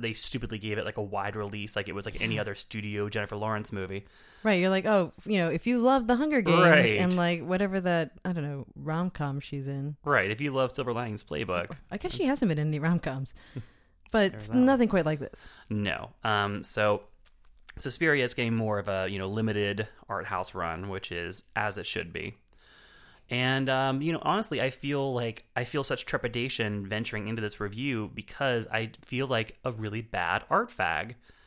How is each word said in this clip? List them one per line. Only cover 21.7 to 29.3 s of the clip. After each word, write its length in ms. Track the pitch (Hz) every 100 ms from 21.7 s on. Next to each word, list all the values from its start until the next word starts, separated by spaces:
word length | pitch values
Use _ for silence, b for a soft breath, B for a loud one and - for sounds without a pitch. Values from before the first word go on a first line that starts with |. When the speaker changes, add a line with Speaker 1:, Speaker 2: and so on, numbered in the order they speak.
| 95
Speaker 1:
it 100 | 87
should 240 | 90 87
be. 240 | 82 80 - _ _ b b b b b b b
And, 380 | 123 127 135 135
um, 320 | 131 135 135
you 100 | 160
know, 60 | 165
honestly, 360 | 147 196 220 139
I 120 | 131
feel 420 | - 139 143 139
like, 320 | 123 117 110 - -
I 80 |
feel 200 | 123 147
such 240 | 135 131 -
trepidation 800 | 135 123 117 127 - 107 104 98
venturing 400 | 107 117 110 104
into 160 | 113
this 160 | 107 -
review 500 | 104 107 139 117 101 120
because 500 | - - 139 117 110
I 200 | 110 113 - -
feel 220 | 123
like 320 | 131